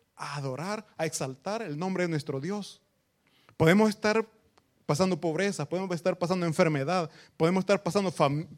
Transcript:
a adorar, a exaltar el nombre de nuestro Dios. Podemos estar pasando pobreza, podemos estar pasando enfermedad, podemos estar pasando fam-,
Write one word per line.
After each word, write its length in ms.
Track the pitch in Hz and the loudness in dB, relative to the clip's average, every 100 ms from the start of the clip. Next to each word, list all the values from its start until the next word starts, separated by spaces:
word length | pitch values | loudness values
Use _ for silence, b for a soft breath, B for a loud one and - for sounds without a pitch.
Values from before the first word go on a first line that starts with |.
| _ - | _ -16
a 200 | 147 147 | -10 -8
adorar, 500 | 139 127 180 220 208 b | -8 -8 -8 -8 -10 b
a 80 | 160 | -4
exaltar 560 | - 135 127 190 220 | -4 -8 -8 -8 -8
el 160 | 202 147 | -6 -6
nombre 240 | 190 180 | -4 -2
de 60 | 175 | 0
nuestro 300 | 156 - 135 | -2 -4 -6
Dios. 400 | 156 208 190 - _ _ _ _ _ b b - | -6 -8 -10 -16 _ _ _ _ _ b b 2
Podemos 320 | 160 196 220 | 6 8 6
estar 340 | 202 214 214 220 _ _ _ _ _ - | 2 0 2 0 _ _ _ _ _ -2
pasando 360 | 147 190 170 | 0 2 0
pobreza, 480 | 170 160 202 190 143 | -2 -2 -2 -2 -4
podemos 240 | 175 190 | -4 -4
estar 240 | 175 185 180 | -4 -2 -2
pasando 300 | 170 185 170 | -2 -2 0
enfermedad, 640 | 156 170 151 135 185 156 B B - | 2 2 2 0 -2 -2 B B -2
podemos 240 | 160 185 | 2 2
estar 220 | 185 196 | 2 0
pasando 280 | 180 196 190 | 2 -2 -2
fam-, 360 | - 147 143 - | 2 2 2 -6